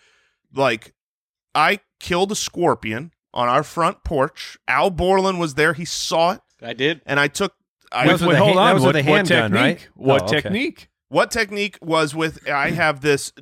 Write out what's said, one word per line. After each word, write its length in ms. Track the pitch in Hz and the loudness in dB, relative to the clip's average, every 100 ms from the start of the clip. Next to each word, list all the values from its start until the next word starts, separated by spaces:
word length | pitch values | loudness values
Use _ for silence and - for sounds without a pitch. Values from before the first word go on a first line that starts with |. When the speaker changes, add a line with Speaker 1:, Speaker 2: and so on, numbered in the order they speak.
| _ _ _ _ _ | _ _ _ _ _
Speaker 1:
Like, 400 | 131 135 117 - _ _ _ _ _ _ - | -2 -2 -2 -8 _ _ _ _ _ _ 0
I 240 | 160 202 _ _ | 0 0 _ _
killed 320 | - 175 196 | -4 -2 -2
a 40 | 214 | -4
scorpion 760 | - - 175 117 113 110 165 _ _ | -8 -2 -2 -2 -4 -8 -10 _ _
on 140 | - 120 | -4 0
our 140 | 127 | 0
front 400 | 151 - 165 202 | -2 -2 -2 -2
porch. 540 | - 156 139 - - - - | -6 -2 -2 -4 -20 -14 -2
Al 240 | 127 185 | 0 0
Borland 480 | 165 175 190 190 185 | 0 0 2 2 -2
was 160 | 170 135 | -4 0
there. 180 | 156 | 0
He 120 | 170 170 | 0 -6
saw 480 | - - 175 170 | -8 -4 0 0
it. 80 | - _ _ | -2 _ _
Speaker 2:
I 120 | 117 | -12
did. 280 | 117 139 160 - | -4 -2 -2 -4
Speaker 1:
And 140 | 139 | 0
I 80 | 143 | 0
took, 280 | - 196 _ _ _ - | -2 -6 _ _ _ -10
I 140 | - 135 | 0 2
Speaker 3:
That 80 | |
was 80 | 180 | 2
Speaker 4:
Wait, 60 | 175 | 2
Speaker 3:
with 60 | 160 | 4
a 20 | |
Speaker 4:
hold 100 | 208 | 4
Speaker 3:
hand-, 80 | 185 | 4
that 100 | - | 4
Speaker 4:
on. 40 | - | 4
Speaker 3:
was 80 | |
Speaker 4:
What, 120 | - 147 | 4 2
Speaker 3:
with 100 | 139 | 2
a 40 | |
Speaker 4:
what 60 | - 185 | 2 2
Speaker 3:
handgun, 220 | 170 110 | 2 2
Speaker 4:
technique? 260 | 98 127 170 | 2 0 -2
Speaker 3:
right? 100 | - - | -10 -6
Speaker 4:
What 260 | 131 135 | 0 2
Speaker 3:
Oh, 40 | 92 | 2
okay. 160 | 151 | -2
Speaker 4:
technique? 460 | - 202 285 - - _ _ | -2 -4 -4 -8 -20 _ _
Speaker 1:
What 220 | - 269 | 0 0
technique 460 | 240 214 208 202 - | 0 -4 -4 -6 -8
was 340 | 165 160 156 156 | -2 0 0 -2
with, 320 | 160 147 - | -6 -6 -6
I 220 | 143 147 | -2 -2
have 300 | 170 160 143 | 0 0 0
this 300 | 143 139 - - | 0 0 -2 -16